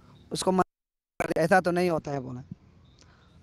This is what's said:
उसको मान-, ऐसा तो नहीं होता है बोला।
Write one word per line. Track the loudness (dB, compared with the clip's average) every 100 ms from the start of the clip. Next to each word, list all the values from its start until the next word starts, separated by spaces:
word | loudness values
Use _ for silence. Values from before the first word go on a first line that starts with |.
| -20 -20 -12
उसको | -6 -2
मान-, | 0 -2 _ _ _ _ -8 -4 0
ऐसा | 4 4
तो | 4
नहीं | 0 0
होता | 0 -4
है | -8
बोला। | -8 -12 -14 -18 -20 -20 -20 -20 -20 -20 -20 -20